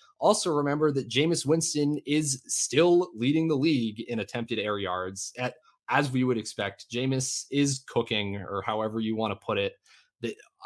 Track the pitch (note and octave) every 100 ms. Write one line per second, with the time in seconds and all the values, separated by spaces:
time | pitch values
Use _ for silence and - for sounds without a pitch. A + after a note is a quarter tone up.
0 | _ - D#3+ G#3+ F3+ D3 C#3+ D3 D#3 C#3
1 | G#2+ A#2+ D#3+ E3 C3+ E3 D#3+ D3 D3 D3+
2 | - D3+ D3+ C3 - - - C3+ F3 F3
3 | F3 G#2+ B2 D#3+ D#3+ C#3 D#3+ C#3 A2+ G#2
4 | A#2 A2+ G2 A#2+ A#2 G#2+ G#2 G2+ F#2+ F2+
5 | F#2 G2 - A#2+ B2 - _ _ - C3
6 | C#3+ B2+ B2+ A#2 G#2+ - G2+ - - A#2+
7 | C3 C3 C3 - - C#3+ C#3 C3 - A#2+
8 | A#2 G#2+ G2+ G2+ F#2 G2+ A2+ A2 A2 A2+
9 | A2 A2 A2 G2 - G#2 G2 - _ -
10 | _ - A#2 - - _